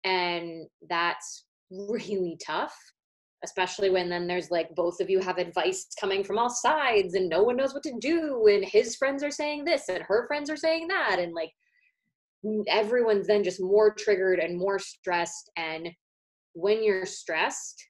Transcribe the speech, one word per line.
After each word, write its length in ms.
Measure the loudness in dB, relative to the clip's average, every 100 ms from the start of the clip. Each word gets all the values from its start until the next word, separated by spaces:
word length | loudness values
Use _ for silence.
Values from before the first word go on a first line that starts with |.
And 640 | 0 0 0 -2 -6 -12 -16 _ -6
that's 580 | -2 0 -2 -10 -16 _ _ _
really 680 | -12 -4 -4 -2 -2 -2 -6
tough, 320 | -6 -4 -4 -8 -20 _ _ _ _ _
especially 460 | -10 -2 -2 2 2
when 180 | 2 0
then 200 | -2 -2
there's, 240 | -4 -2
like, 200 | -2 -2 -2
both 240 | -2 -2
of 100 | 0
you 80 | 0
have 200 | 0 -2
advice 500 | -2 0 0 -2 -10 -6
coming 240 | -2 -2
from 160 | -2 0
all 100 | 0
sides 680 | 0 2 2 4 2 2
and 140 | 0 0
no 140 | 4
one 140 | 4 4
knows 180 | 0
what 80 | -2
to 160 | -8 -6
do. 480 | -2 0 0 4 6
And 180 | 6
his 300 | 4 4 4
friends 300 | 0 -2 0
are 60 | -4
saying 320 | -4 -4 -4
this 240 | 0 -2 -2
and 160 | -8
her 240 | 0 -2 0
friends 200 | -4 -4
are 60 | -4
saying 300 | -2 -2 -2
that. 320 | -2 0 0
And, 160 | -2
like, 160 | -4 -8 _ _ _ _ _ _ _ _ _
n-, 200 | -4 -2 2
everyone's 580 | 2 4 2 4 2 4
then 160 | 2
just 180 | 2 -2
more 320 | 4 6 6
triggered 460 | 4 0 2 4 2
and 180 | 0 -2
more 220 | 0 -2
stressed. 720 | -4 -12 -4 -2 -2 -6 -12 -8
And 320 | -6 -6 -10 -12 _ _ _ _ _
when 320 | -4 0 2
you're 220 | 2 0 -2
stressed 800 | -10 -6 -2 -2 -4 -14 -18 -20